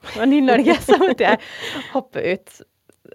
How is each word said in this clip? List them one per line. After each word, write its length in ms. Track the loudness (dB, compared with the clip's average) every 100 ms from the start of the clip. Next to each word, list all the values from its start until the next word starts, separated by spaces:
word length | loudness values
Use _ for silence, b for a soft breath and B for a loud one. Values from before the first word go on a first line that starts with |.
| -14
Men 200 | -4 0
i 80 | 2
Norge 380 | 4 4 2 0
så 180 | 2 2
måtte 300 | 2 0 0
jeg 160 | 0 B B B -12 B
hoppe 320 | -8 -8 -6
ut 340 | -4 -6 -10 -20 -20 _ _ _ -20